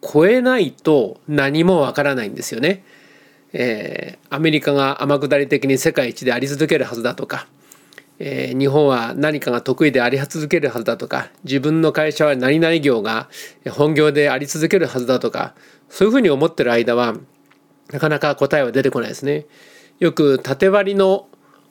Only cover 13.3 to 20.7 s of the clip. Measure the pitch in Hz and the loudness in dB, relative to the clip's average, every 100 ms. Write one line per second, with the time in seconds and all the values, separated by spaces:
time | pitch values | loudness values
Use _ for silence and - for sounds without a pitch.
13.3 | - - - 127 117 147 151 151 147 147 | -16 -20 -14 -6 0 2 4 2 2 0
14.3 | 131 143 160 160 196 143 131 120 127 117 | 0 -6 -4 0 0 0 -2 -2 0 -2
15.3 | - - - - _ _ - 208 262 196 | -4 -8 -10 -20 _ _ 0 2 4 2
16.3 | 135 165 - 123 117 117 120 120 110 - | 2 0 0 0 0 2 0 0 -4 -12
17.3 | _ _ _ _ _ - 147 156 147 151 | _ _ _ _ _ -12 -4 -2 0 -2
18.3 | 139 139 151 123 131 135 127 110 - 139 | 0 0 2 0 0 0 -2 -6 -6 -4
19.3 | 147 151 _ - - _ - 170 160 147 | -6 -8 _ -20 -20 _ -2 0 2 2
20.3 | 131 - 135 190 | 2 0 2 2